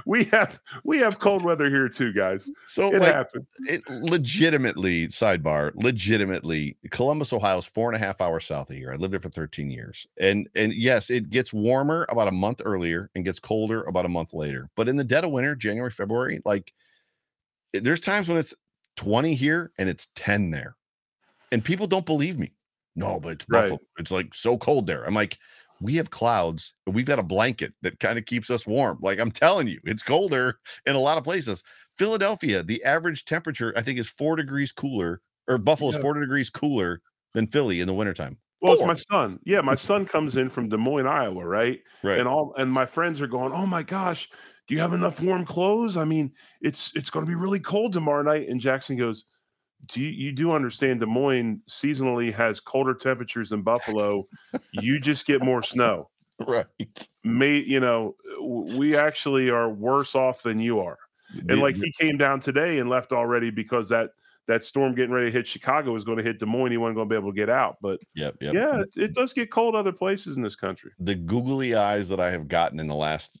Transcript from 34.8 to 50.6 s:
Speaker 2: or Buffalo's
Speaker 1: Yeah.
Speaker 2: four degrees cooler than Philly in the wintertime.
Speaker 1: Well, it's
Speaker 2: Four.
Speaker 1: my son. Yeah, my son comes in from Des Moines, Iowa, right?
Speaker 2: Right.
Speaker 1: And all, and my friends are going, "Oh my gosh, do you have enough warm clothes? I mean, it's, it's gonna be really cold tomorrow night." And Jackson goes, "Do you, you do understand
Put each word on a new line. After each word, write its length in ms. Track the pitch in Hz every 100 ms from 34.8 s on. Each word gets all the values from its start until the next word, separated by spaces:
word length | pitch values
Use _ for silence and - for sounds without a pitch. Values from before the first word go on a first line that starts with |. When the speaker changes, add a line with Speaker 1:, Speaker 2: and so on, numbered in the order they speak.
| 143 123 85 87 _ _ -
Speaker 2:
or 100 | 127
Buffalo's 360 | 104 151 143
Speaker 1:
Yeah. 60 | 135
Speaker 2:
four 140 | 139
degrees 360 | 147 143 139 127
cooler 520 | - 151 131 90 87 _ _ _
than 120 | 110 110
Philly 340 | 151 131 87
in 60 | 90
the 80 |
wintertime. 440 | 95 107 90 71 - _ -
Speaker 1:
Well, 120 | 185
it's 80 | -
Speaker 2:
Four. 80 | 175
Speaker 1:
my 80 | 165
son. 420 | - 202 117 92
Yeah, 160 | - 196
my 140 | 139
son 320 | 135 - 202 196
comes 300 | 160 151 127
in 120 | 131
from 200 | 131 117
Des 60 | 107
Moines, 280 | 120 147 131
Iowa, 380 | 151 117 90 87
right? 340 | 98 120 131 _ -
Speaker 2:
Right. 160 | 98 98
Speaker 1:
And 80 | 123
all, 280 | 143 147 135
and 160 | 131
my 140 | 131 127
friends 340 | - 170 151
are 60 | 139
going, 260 | 123 131
"Oh 140 | 156 196
my 160 | 175
gosh, 460 | 156 190 185 170 - - - _ -
do 80 |
you 60 | 156
have 120 | 170
enough 260 | 180 175 156
warm 240 | 175 185
clothes? 520 | 175 - 185 214 233 175
I 60 |
mean, 280 | 156 160 143 - - _
it's, 280 | 147 139 - 151
it's 140 | 139
gonna 160 | 156 156
be 80 |
really 260 | 170 190 196
cold 320 | - 202 233
tomorrow 300 | 180 151 143
night." 260 | 147 151 -
And 100 | 123
Jackson 360 | 127 131 - 127
goes, 300 | 120 107 - _ _ _ _ _ -
"Do 120 | 120
you, 80 | 143
you 240 | 151 139
do 200 | 135 165
understand 480 | 156